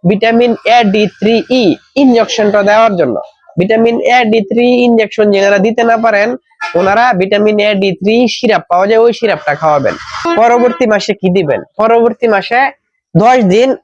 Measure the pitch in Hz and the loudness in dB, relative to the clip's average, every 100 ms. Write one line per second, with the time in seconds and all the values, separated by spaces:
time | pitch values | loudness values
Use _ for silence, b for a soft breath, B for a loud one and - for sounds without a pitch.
0 | 175 196 226 233 240 220 - 240 220 202 | 0 0 0 2 0 -2 0 0 2 0
1 | 208 - 208 226 - 254 214 - _ - | -2 -2 -2 -2 0 0 0 -2 _ 0
2 | 277 233 220 - 208 208 202 208 226 190 | 2 2 0 -2 0 0 2 2 2 0
3 | 147 107 - _ _ - 190 220 233 233 | -2 -4 -10 _ _ -6 -2 0 0 0
4 | - 247 233 226 196 220 240 247 247 226 | 0 0 2 -2 -2 0 0 2 2 0
5 | 208 - 208 196 196 202 202 233 233 226 | 0 0 0 2 2 2 0 0 0 0
6 | 226 202 214 254 _ _ - 165 190 208 | 0 0 -2 -4 _ _ -6 -2 0 0
7 | 247 196 190 208 214 208 208 208 196 185 | 0 0 -2 0 0 0 0 0 -2 -2
8 | 196 226 247 - 233 196 - 175 196 220 | -2 0 0 -2 -2 -2 0 -2 0 2
9 | 233 233 226 165 - 143 156 147 135 - | 2 0 -4 -4 -4 -2 0 0 -2 -6
10 | - - 339 339 233 240 240 233 233 208 | -12 -10 -4 0 2 2 0 0 0 0
11 | 185 208 185 180 160 113 73 - 220 233 | -2 -4 0 -2 -2 -4 -6 -4 0 2
12 | 233 233 233 202 185 240 277 - _ _ | 0 0 -2 -2 -2 -2 -2 -4 _ _
13 | _ 165 220 254 202 190 262 262 | _ 0 2 2 2 2 0 -2